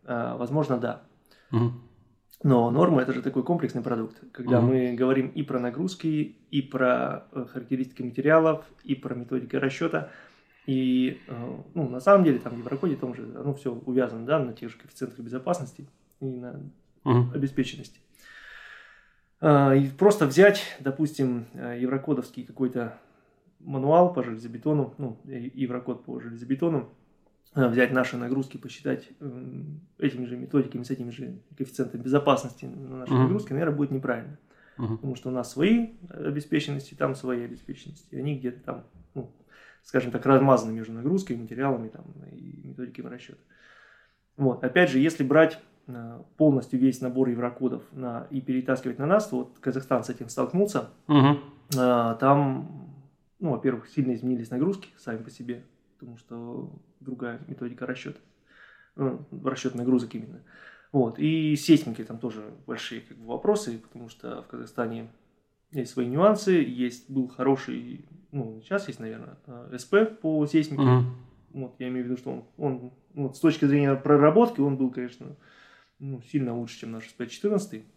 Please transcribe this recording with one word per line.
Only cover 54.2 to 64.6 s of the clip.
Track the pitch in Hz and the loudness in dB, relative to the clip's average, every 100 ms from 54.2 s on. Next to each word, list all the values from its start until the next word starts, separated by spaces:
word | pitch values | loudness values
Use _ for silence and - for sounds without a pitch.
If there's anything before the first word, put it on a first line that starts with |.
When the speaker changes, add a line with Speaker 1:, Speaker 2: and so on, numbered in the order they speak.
| 127 123 113 | -2 -4 -4
Speaker 1:
нагрузки | 127 165 196 - _ | -2 -2 -2 -8 _
сами | - 113 | -10 -10
по | 113 | -10
себе, | - 120 120 - _ _ _ | -16 -12 -12 -12 _ _ _
потому | 120 117 | -20 -20
что | _ 117 117 123 - - _ _ | _ -14 -12 -12 -12 -16 _ _
другая | 135 123 123 117 - | -14 -8 -8 -10 -14
методика | 135 120 123 127 | -10 -10 -10 -10
расчета, | 127 - - _ _ _ _ - - _ - | -10 -10 -16 _ _ _ _ -20 -20 _ -4
ну, | 139 123 - - | -4 -4 -12 -8
расчет | 131 131 131 | -6 -4 -6
нагрузок | 123 120 127 117 | -4 2 2 2
именно. | 113 110 - - - - - _ | -10 -12 -16 -20 -20 -20 -20 _
Вот. | 147 120 - | 0 0 0
И | 151 160 156 147 | 0 2 0 0
сейсмики | - 151 127 110 | 6 6 6 -10
там | 113 117 | -10 -8
тоже | 123 107 107 113 - | -8 -8 -14 -18 -10
большие, | 117 - 113 | -10 -8 -12
как | - - | -16 -20
бы, | 113 | -10
вопросы, | 120 - 208 208 113 | -2 2 2 0 -10
потому | - 117 117 | -12 -18 -18
что | - 123 123 | -16 -14 -14
в | 120 | -14
Казахстане | 120 | -16